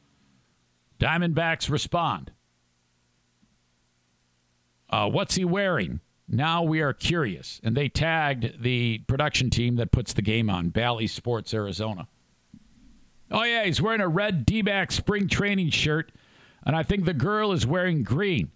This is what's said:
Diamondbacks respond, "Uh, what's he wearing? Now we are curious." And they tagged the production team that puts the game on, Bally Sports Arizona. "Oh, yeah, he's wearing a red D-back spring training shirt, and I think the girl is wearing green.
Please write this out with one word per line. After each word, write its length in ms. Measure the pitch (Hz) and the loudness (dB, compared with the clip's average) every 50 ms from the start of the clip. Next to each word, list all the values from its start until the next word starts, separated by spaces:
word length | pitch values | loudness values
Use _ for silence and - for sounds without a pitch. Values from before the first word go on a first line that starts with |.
| _ _ _ _ _ _ _ _ _ _ _ _ _ _ _ _ _ _ _ - | _ _ _ _ _ _ _ _ _ _ _ _ _ _ _ _ _ _ _ -2
Diamondbacks 680 | - 135 160 175 175 170 151 160 170 165 165 - - - | 0 0 2 0 0 0 0 0 0 0 -2 -2 -2 -4
respond, 640 | 147 135 - - - 170 170 143 104 80 65 - - _ _ _ _ _ _ _ _ _ _ _ _ _ _ _ _ _ _ _ _ _ _ _ _ _ _ _ _ _ _ _ _ _ _ _ _ _ _ _ _ _ _ _ _ _ _ _ _ _ _ - | -2 -4 -2 -2 -2 -2 0 -2 -2 -4 -8 -14 -20 _ _ _ _ _ _ _ _ _ _ _ _ _ _ _ _ _ _ _ _ _ _ _ _ _ _ _ _ _ _ _ _ _ _ _ _ _ _ _ _ _ _ _ _ _ _ _ _ _ _ -4
"Uh, 220 | - 107 104 104 | -2 0 0 0
what's 240 | - 170 202 - - | 0 -2 -2 0 0
he 100 | 185 185 | 0 0
wearing? 540 | 175 175 202 202 190 175 127 92 69 - - - _ _ _ _ - | 0 0 0 0 0 0 0 -2 -2 -6 -8 -10 _ _ _ _ -2
Now 340 | - 117 147 165 165 170 | 0 0 2 2 2 2
we 180 | 170 156 160 156 | 2 2 2 2
are 120 | 151 139 | 2 0
curious." 680 | 123 - - - 170 170 143 104 90 - - - - - - | -2 -2 0 0 2 2 0 -2 -4 -6 -10 -14 -16 -4 -2
And 120 | 113 117 | 0 0
they 120 | 139 151 - | 2 0 0
tagged 760 | - - 160 165 160 160 151 143 135 123 117 113 - 139 | 0 0 0 2 2 2 2 0 0 -2 -2 -4 -4 -2
the 360 | 117 123 127 120 120 117 113 110 - - | 0 0 2 2 2 0 -2 -2 -2 -2
production 420 | 131 139 151 147 - - 131 120 | 0 0 0 0 0 0 0 2
team 240 | - 117 120 120 120 | 2 2 2 2 2
that 160 | 117 113 - | 0 2 2
puts 220 | - 131 - - | 0 0 0 -2
the 100 | - - | -2 0
game 260 | 101 107 110 117 113 104 | 0 2 2 2 2 2
on, 200 | 95 90 85 87 | 0 0 0 0
Bally 400 | - 110 117 120 120 113 113 101 | 0 2 2 2 0 0 -2 -4
Sports 440 | - - - 120 120 107 92 - | -4 -6 -4 -2 -2 -2 -4 -4
Arizona. 540 | 113 110 101 101 87 92 107 110 104 87 - - _ _ _ _ _ _ _ _ - - - - - - - - - - - - _ - - - | -4 -2 -2 -2 -4 -4 -4 -4 -6 -8 -12 -16 _ _ _ _ _ _ _ _ -20 -20 -20 -20 -20 -20 -20 -20 -20 -20 -20 -20 _ -20 -10 -4
"Oh, 120 | - 208 | -2 -2
yeah, 220 | 233 240 233 233 214 | 0 0 0 0 0
he's 160 | 185 139 - | 0 0 0
wearing 220 | 160 220 226 214 | 0 0 0 0
a 40 | 196 | 0
red 380 | 175 156 196 208 214 190 147 110 | 0 0 0 0 0 0 0 0
D-back 480 | - 208 226 208 208 202 196 175 - | 0 0 2 0 2 0 0 0 0
spring 340 | - - - - 208 208 202 | -2 -2 0 0 0 0 0
training 440 | 156 - - 202 202 202 196 180 147 | 0 0 2 2 2 2 2 2 2
shirt, 420 | - - - 156 151 160 160 - _ - _ _ _ - - - _ _ | 0 0 0 0 0 0 -2 -6 _ -20 _ _ _ -20 -20 -20 _ _
and 140 | - - 147 | -4 -2 0
I 60 | 165 | 0
think 220 | 151 - 202 202 170 | 0 0 0 2 2
the 100 | 175 175 | 0 2
girl 380 | 123 135 196 214 214 214 208 | 2 0 2 2 2 2 2
is 140 | 190 139 113 | 2 2 2
wearing 380 | 123 170 185 180 185 165 151 110 | 2 2 2 2 2 2 0 0
green. 480 | - 120 160 208 196 170 113 78 69 - | 0 0 0 2 2 0 0 -2 -4 -8